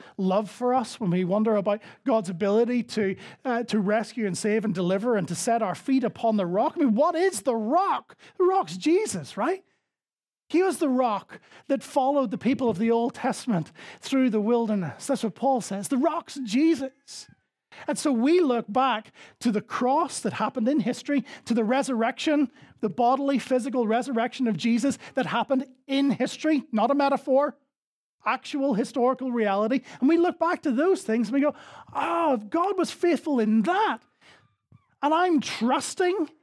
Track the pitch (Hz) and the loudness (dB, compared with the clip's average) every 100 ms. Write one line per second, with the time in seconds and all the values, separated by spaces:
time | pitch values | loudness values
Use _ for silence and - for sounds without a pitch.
0 | - - 190 190 202 - 247 254 226 - | -20 -4 0 0 -2 -4 0 0 -2 -6
1 | 196 180 180 202 220 214 208 208 - - | -2 0 0 0 2 0 0 -4 -6 -10
2 | 262 220 175 170 202 214 233 247 240 - | 0 0 0 -4 0 2 2 0 -2 -2
3 | 196 190 - - 262 240 240 214 190 214 | -2 -4 -12 -10 -4 -4 -2 -2 2 0
4 | 208 - 208 175 220 220 214 180 175 190 | -2 -4 -4 -2 -2 0 0 -2 0 0
5 | 240 220 156 170 - 226 208 - - 269 | 0 0 -2 -4 0 0 0 -4 0 0
6 | 226 - 233 214 180 185 285 349 277 214 | 0 -2 0 0 0 0 0 2 2 4
7 | 320 330 370 359 - 226 214 330 392 247 | 2 4 0 0 -2 -2 2 2 2 -2
8 | - - - - 359 381 190 185 294 359 | -4 -20 -18 0 2 4 0 -2 2 2
9 | 427 185 135 - 254 381 _ _ _ _ | 2 -6 -8 -4 -2 -2 _ _ _ _
10 | _ _ _ _ _ 320 381 262 294 254 | _ _ _ _ _ 2 2 2 0 2
11 | 247 208 - - _ - - 269 - 285 | 2 0 -6 -20 _ -20 -4 -4 0 0
12 | 254 285 240 247 226 277 254 175 226 233 | 2 2 0 -2 -2 0 0 0 2 2
13 | 233 - - - - 190 151 - - - | 0 -2 -4 -4 -2 -2 -2 -12 -20 -16
14 | - 269 262 214 208 240 226 208 165 - | -2 2 2 2 2 0 0 -2 -2 -8
15 | - 269 220 - 277 262 - 202 202 254 | -4 -2 -2 -2 0 0 -2 -8 -4 0
16 | 320 320 - 302 240 226 320 285 262 _ | 0 -2 -8 -10 -2 2 2 2 -2 _
17 | - - - - _ _ _ - - - | -20 -20 -20 -20 _ _ _ -18 -6 -2
18 | 302 240 262 359 311 240 226 254 262 220 | 0 2 4 4 2 0 -2 0 0 0
19 | - - - - 240 208 - - 247 294 | -6 -20 -20 -4 -2 -2 -4 -2 2 2
20 | 311 - 208 - 208 262 226 302 190 254 | 0 -4 -6 -2 -4 -2 0 0 0 -4
21 | - 285 - - - 240 214 254 269 240 | -2 -2 -2 -12 -4 0 2 0 0 -2
22 | 226 254 320 302 277 - - - 214 214 | -2 -2 0 2 0 -4 -20 -8 -6 0
23 | 240 269 277 277 - 254 240 254 220 226 | 2 2 2 -2 0 -2 -2 -2 0 0
24 | 254 226 240 - 240 175 233 233 269 - | 0 -2 -4 -2 -2 0 0 2 0 -2
25 | - - 180 240 220 269 285 - - 269 | -6 -4 -2 -2 0 -2 -2 -12 -4 0
26 | 277 214 262 - 311 302 - 214 233 277 | 0 0 -2 -2 0 0 0 0 2 2
27 | 277 262 285 262 285 - _ _ _ _ | 2 0 2 2 2 -4 _ _ _ _
28 | _ _ - 247 - 302 269 208 254 277 | _ _ -4 -4 -4 -2 0 0 -2 0
29 | 247 262 262 240 208 196 214 262 - - | 0 0 -2 -2 0 0 0 0 -4 0
30 | 262 339 349 349 330 339 302 226 339 381 | 2 4 2 2 0 0 -2 0 2 2
31 | - 220 208 277 285 - - - - - | 0 -2 0 2 0 -2 -14 -20 -12 -6
32 | - 339 330 247 208 330 370 381 320 - | -2 0 2 0 -2 -2 0 0 -2 0
33 | 349 302 320 262 220 220 254 370 427 247 | 0 0 0 0 2 2 2 2 0 -2
34 | _ _ _ - _ _ _ - _ - | _ _ _ -20 _ _ _ -20 _ -4
35 | 285 320 370 311 - - 233 285 - - | 0 2 4 2 0 -2 0 0 -2 -2
36 | 359 381 302 _ | 0 0 -4 _